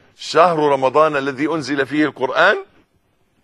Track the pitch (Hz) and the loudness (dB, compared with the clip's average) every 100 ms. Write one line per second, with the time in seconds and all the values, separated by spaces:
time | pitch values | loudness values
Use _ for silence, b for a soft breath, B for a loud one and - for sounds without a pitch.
0 | _ _ - 147 175 160 147 139 131 135 | _ _ -2 2 2 2 0 2 2 2
1 | 156 143 139 127 147 165 127 143 131 151 | 2 0 -4 -4 -4 -4 -4 -4 -2 -2
2 | 151 - 131 123 180 381 381 _ _ _ | -2 -2 -4 2 2 0 -6 _ _ _
3 | _ _ _ _ | _ _ _ _